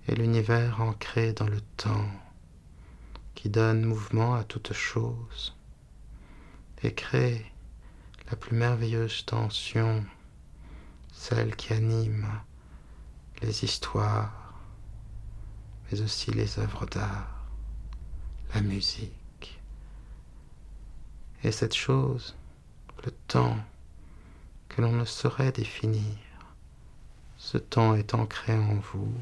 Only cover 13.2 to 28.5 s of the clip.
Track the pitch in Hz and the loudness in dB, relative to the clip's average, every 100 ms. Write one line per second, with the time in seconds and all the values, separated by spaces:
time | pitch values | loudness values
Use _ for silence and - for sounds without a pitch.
13.2 | - - 113 107 110 - - 107 104 107 | -16 -6 -2 0 0 -2 0 2 4 4
14.2 | 104 - - - - - - - - - | 0 -4 -14 -14 -14 -14 -12 -12 -10 -10
15.2 | - - - - - - - 104 107 - | -10 -10 -10 -12 -12 -14 -4 -2 0 0
16.2 | - 110 107 - - - 104 - 50 101 | 0 2 2 2 -2 0 -2 -2 -2 -2
17.2 | 101 - - - - - - - - - | -4 -6 -6 -6 -6 -6 -8 -10 -8 -6
18.2 | - - - 107 104 101 - - 107 - | -6 -6 -2 2 2 2 0 0 -6 -8
19.2 | - - - - - - - - - - | -16 -14 -14 -12 -12 -12 -12 -14 -14 -14
20.2 | - - - - - - - - - - | -14 -18 -18 -18 -14 -14 -12 -12 -12 -12
21.2 | - - 110 110 113 - - 131 131 127 | -14 -2 0 2 2 2 4 4 4 0
22.2 | - - - - - - - - - - | -4 -12 -16 -18 -20 -20 -18 -8 -8 -8
23.2 | - 127 120 113 107 - - - - - | 2 6 6 4 -4 -14 -18 -16 -16 -16
24.2 | - - - - - - 117 117 117 - | -18 -18 -18 -18 -6 2 4 4 2 2
25.2 | 123 - 131 127 110 - 110 110 107 107 | 0 4 2 2 -2 0 2 2 2 -2
26.2 | - - - - - - - - - - | -10 -18 -18 -18 -20 -20 -20 -18 -18 -18
27.2 | - - - 120 - - 113 110 104 113 | -18 -14 -2 -2 2 6 8 8 4 2
28.2 | 110 - - | 2 -2 2